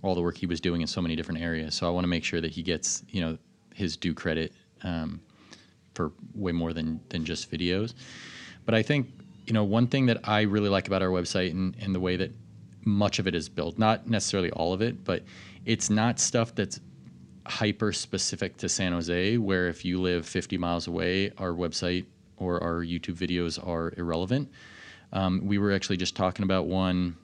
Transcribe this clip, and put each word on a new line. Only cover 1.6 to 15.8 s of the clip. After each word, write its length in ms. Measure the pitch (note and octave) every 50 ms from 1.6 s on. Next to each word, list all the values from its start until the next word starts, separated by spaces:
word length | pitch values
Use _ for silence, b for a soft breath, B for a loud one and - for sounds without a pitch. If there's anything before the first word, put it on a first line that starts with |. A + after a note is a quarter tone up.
| D#2 D#2 D#2
So 140 | - - E2+
I 20 |
wanna 160 | F2 F2+ F2+
make 180 | F2 F2 E2 D#2
sure 160 | - - E2+
that 120 | E2 D#2+
he 100 | D2+ E2+
gets, 400 | E2 F2+ E2+ D#2 - - - - - -
you 100 | - F#2+
know, 160 | E2+ D#2+ D#2+ - _ _ _ _ _ _ -
his 240 | - G2+ E2+ D#2 -
due 160 | - F2+ D#2+
credit, 400 | - - F2+ D#2 D#2+ D#2+ D#2 - - _ _ _ - -
um, 360 | F#2+ E2+ E2 D#2+ D#2+ D#2+ E2+ - - B B B B B B B B B B _ - _
for 160 | - F2 D#2 - - - - -
way 160 | A2 G2 F2+
more 200 | E2+ E2+ E2 E2
than, 280 | E2 E2 D#2+ D#2+ D#2+ D#2+ - -
than 160 | - F2 D#2+
just 240 | D#2+ F2 - - -
videos. 460 | - D#2+ F2 F2 F2+ F#2+ G#2+ A#2 A#2+ B B B B B B B B B B B B B B
But 100 | - A2+
I 80 | A2 G#2+
think, 260 | - D3 D3 B2+ - - - - - - - - -
you 60 | A2+
know, 100 | A2 G#2+
one 240 | G2 G2+ A#2 B2 B2
thing 180 | - C#3 C3
that 140 | B2 A#2 A2 -
I 180 | - G#2+ G#2
really 280 | G#2+ G#2 G2 G#2+ G#2 G2+
like 160 | G2 F#2+ F2+
about 160 | - G2 F#2+
our 80 | F#2+ F#2
website 400 | F#2 F2+ F2 - - F#2+ F2+ F2+
and, 260 | D#2 F#2 F#2 F#2 F2+ -
and 140 | G#2+ G2 F#2+
the 40 | F2+
way 160 | F2+ F#2 F2+
that 160 | F2+ F#2+ F#2+ - - - - - - - - - - -
much 340 | G#2+ G2+ G2+ G#2 G2 - -
of 80 | F#2+
it 80 | F#2+ E2+
is 160 | E2+ D2+ -
built, 300 | - - D#2 E2+ D#2+ -
not 280 | A2 G#2+ A2 G#2 - -
necessarily 440 | A2+ G2+ - - - G2 F2+ E2+
all 200 | - - E2 E2+
of 120 | F#2 F#2 A2
it, 200 | A#2+ - - -
but 200 | - F#2 - - B B B B B B B B
it's 240 | - A2+ G#2+